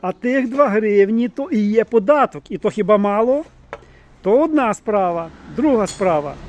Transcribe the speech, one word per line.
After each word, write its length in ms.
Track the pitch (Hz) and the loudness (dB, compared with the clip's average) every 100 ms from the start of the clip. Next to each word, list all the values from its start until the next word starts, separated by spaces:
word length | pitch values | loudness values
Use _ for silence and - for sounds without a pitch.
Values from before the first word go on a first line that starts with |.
А 100 | 180 | -8
тих 380 | 185 247 269 254 | -6 -2 -2 -2
два 200 | 262 285 | 0 2
гривні, 600 | 208 220 202 196 226 240 | 2 2 2 4 2 -2
то 200 | - 277 | -4 -4
і 60 | 254 | -2
є 260 | 208 220 | 0 0
податок. 600 | 220 233 196 294 247 147 - | 2 0 2 2 2 -2 -12
І 80 | 190 | -6
то 120 | 214 | -6
хіба 280 | - 190 214 | -4 0 2
мало? 460 | 202 202 226 277 320 _ _ - - - _ _ | 2 0 0 -2 -4 _ _ -20 -20 -20 _ _
То 220 | 190 233 | 0 2
одна 300 | 330 302 247 | 2 0 0
справа. 560 | 196 - 208 185 170 165 - - - | -4 -2 -2 0 -2 -8 -14 -16 -4
Друга 320 | 294 247 190 | 0 0 -2
справа. 460 | - 185 156 147 139 | -2 0 0 -4 -12